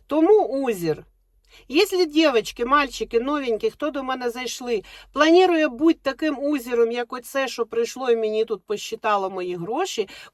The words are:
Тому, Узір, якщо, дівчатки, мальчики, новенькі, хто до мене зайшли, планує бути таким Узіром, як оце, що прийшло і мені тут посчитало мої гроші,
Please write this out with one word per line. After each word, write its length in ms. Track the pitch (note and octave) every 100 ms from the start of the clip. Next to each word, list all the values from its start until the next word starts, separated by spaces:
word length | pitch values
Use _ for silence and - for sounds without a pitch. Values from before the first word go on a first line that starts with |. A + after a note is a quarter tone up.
| -
Тому, 380 | D4+ E4+ G#4+ C#4
Узір, 580 | C4+ B3+ F#3+ E3 D3 - _ _ _ _ - -
якщо, 380 | D4 G4+ F4+ D#4+
дівчатки, 600 | D4 D#4 A#3 - - A#3+
мальчики, 540 | C#4+ C4+ - G#3+ A3+
новенькі, 500 | C4 D4 B3+ G#3 A3
хто 220 | - D4
до 120 | C#4
мене 260 | C4 C4 B3
зайшли, 540 | A#3+ B3+ - B3 G#3+ - - -
планує 540 | C#4 D#4 F4 F#4 D#4+ D4+
бути 320 | A#3 D#4+ -
таким 360 | C4+ C4 G#3 -
Узіром, 520 | C#4+ D4 A#3 A#3 A#3
як 220 | A#3+ A#3+
оце, 340 | B3 - C4+ B3+
що 180 | A#3+ A3+
прийшло 460 | A#3 A#3 B3 B3+
і 40 | A3+
мені 300 | G#3+ G#3+ A3+
тут 180 | G3+
посчитало 640 | - G#3 - A3 A3 G3+ F#3+
мої 260 | F#3+ F3+ F3+
гроші, 540 | F3+ C4+ F#4+ - G3 - -